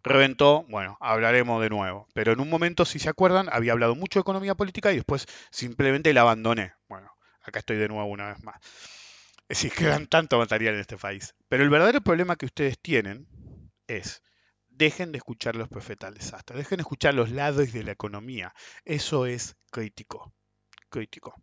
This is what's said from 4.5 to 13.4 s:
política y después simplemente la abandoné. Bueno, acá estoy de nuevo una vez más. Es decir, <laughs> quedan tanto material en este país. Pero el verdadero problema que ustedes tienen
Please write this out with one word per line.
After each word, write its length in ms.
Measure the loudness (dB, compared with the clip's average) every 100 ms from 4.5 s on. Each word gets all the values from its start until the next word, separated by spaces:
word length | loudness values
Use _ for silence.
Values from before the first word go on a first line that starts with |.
| -4
política 360 | -4 0 0
y 40 | 0
después 320 | -2 -4 -6 -20 -16
simplemente 640 | -10 -10 2 2 4 6
la 80 | 8
abandoné. 520 | 8 6 0 -2 -4 _ _
Bueno, 240 | -20 -20 _ _ _
acá 180 | -12 -10
estoy 180 | -4 -2
de 120 | -2
nuevo 160 | -2 -6
una 240 | -8 -12
vez 140 | -12
más. 120 | -16 -20 -20 -20 -20 -20 -20 -20 _ _ _
Es 140 | -6
decir, 100 | -4
<laughs> 320 | 0 0 0
quedan 40 | 2
tanto 300 | 2 4 2
material 380 | 2 0 0 -2
en 60 |
este 160 | -8 -10
país. 380 | -10 -10 -14 _ _
Pero 140 | 2
el 60 | 4
verdadero 320 | 6 6 4
problema 340 | 0 0 0 -4
que 100 | -8
ustedes 340 | -4 -4 -4
tienen 480 | -2 -2 -2 -12 -18 -20